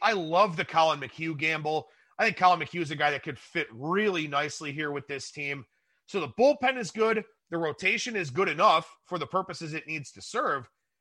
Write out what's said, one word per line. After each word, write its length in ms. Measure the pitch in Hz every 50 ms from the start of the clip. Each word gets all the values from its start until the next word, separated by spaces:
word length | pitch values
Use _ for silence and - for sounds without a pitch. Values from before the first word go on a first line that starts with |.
I 120 | - 214 226
love 420 | 196 170 156 160 180 208 202 165
the 80 | 160 165
Colin 340 | - - 160 160 160 151 147
McHugh 400 | 135 127 - - 165 165 165 139
gamble. 480 | 156 160 160 156 151 151 156 156 151 - _ _ _ _ _ -
I 60 | 214
think 120 | 220 185 -
Colin 200 | 185 180 180 165
McHugh 220 | 156 127 - 175
is 100 | 170 139
a 60 | 165
guy 160 | 147 151 147
that 100 | 147 135
could 160 | - 160 135 -
fit 300 | - - - 170 151 -
really 560 | 113 110 135 156 175 202 214 208 185 170 156
nicely 460 | 151 139 143 151 151 - - 160 147
here 180 | 139 151 156 147
with 160 | 143 143 143
this 240 | - 143 135 - -
team. 360 | - 151 143 143 143 139 117 - _ _ _ _ _ _ _
So 120 | - - 196
the 100 | 156 139
bullpen 500 | - - 240 285 294 - 254 254 262 254
is 120 | 226 165
good. 340 | - 220 220 220 220 214 208 - _ _ _ _
The 80 | 175 170
rotation 580 | 165 156 147 - 190 190 220 226 - 240 226
is 140 | 202 175 143
good 180 | 123 165 196 185
enough 420 | 147 156 190 214 165 160 165 - - _ _
for 140 | - - 175
the 80 | 147
purposes 480 | - - 185 185 - 170 - 170 151 156
it 120 | 160 -
needs 240 | 147 160 156 139 -
to 100 | - -
serve. 460 | - - - 226 294 220 151 139 120 - _ _ _ _ _ _